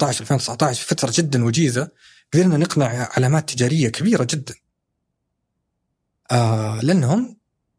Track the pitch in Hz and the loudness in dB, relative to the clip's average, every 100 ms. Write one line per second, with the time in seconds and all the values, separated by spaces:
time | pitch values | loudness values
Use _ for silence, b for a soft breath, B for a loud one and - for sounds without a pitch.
0 | 147 120 113 135 - 117 151 123 - 170 | -2 -2 -2 -2 -2 -2 -2 -2 -4 -2
1 | 123 117 160 131 117 123 151 123 156 b | 0 -2 0 0 0 2 0 0 -6 b
2 | b b b 151 185 147 170 - 131 123 | b b b 2 4 4 2 0 0 -2
3 | 120 - 127 156 156 123 123 160 120 - | -4 0 2 2 0 -2 0 2 0 0
4 | 196 214 123 156 - - _ _ _ _ | 0 0 0 -4 -8 -16 _ _ _ _
5 | _ _ _ _ _ _ _ _ _ _ | _ _ _ _ _ _ _ _ _ _
6 | _ _ - 120 117 110 107 110 127 185 | _ _ -2 0 2 0 -2 -2 0 2
7 | 127 202 254 - _ _ _ | 2 0 -2 -10 _ _ _